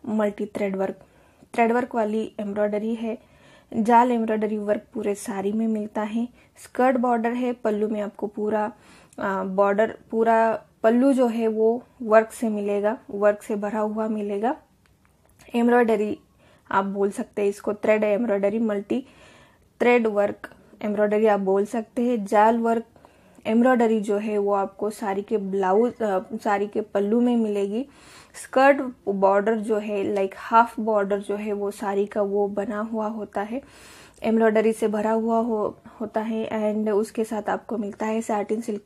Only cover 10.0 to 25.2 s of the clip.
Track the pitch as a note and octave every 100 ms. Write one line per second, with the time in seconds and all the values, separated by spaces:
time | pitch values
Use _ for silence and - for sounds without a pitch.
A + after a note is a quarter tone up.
10 | - A3+ A3+ A3+ A3+ G#3+ - _ A3+ A#3+
11 | C4+ C4 A#3+ A3+ A3+ A3 A3 A#3+ - -
12 | A3+ A3 A3 - A3+ G#3 G3+ G3+ G#3 B3
13 | - G3+ G#3 G#3 - A3 G3+ G#3+ G#3+ G#3+
14 | A3 G#3+ G#3 G3+ A3+ D#4 _ _ _ _
15 | _ _ _ _ - A#3+ A#3+ A#3+ A3+ G#3+
16 | G#3+ - _ _ _ _ - F#3+ G3 G3
17 | G3+ G3+ A3 - G3+ G3+ - G#3 A3 G#3+
18 | G#3+ G3+ A#3 G3+ G3+ A3 A3+ G3+ G3+ A#3+
19 | - - - - - _ _ - A#3+ B3
20 | A3 G3+ G#3 - - - - - G#3+ G#3
21 | G#3 G#3+ A3 G3+ F#3+ G3 G#3 A#3 G#3+ -
22 | A#3+ A#3+ G3 G#3 A3 A#3 A3+ A3+ A3+ _
23 | - _ _ _ - A3+ B3+ B3 A3+ A3
24 | G#3 G3+ G#3+ G#3 G3+ G3+ F#3+ - G#3+ G#3+
25 | G#3 G3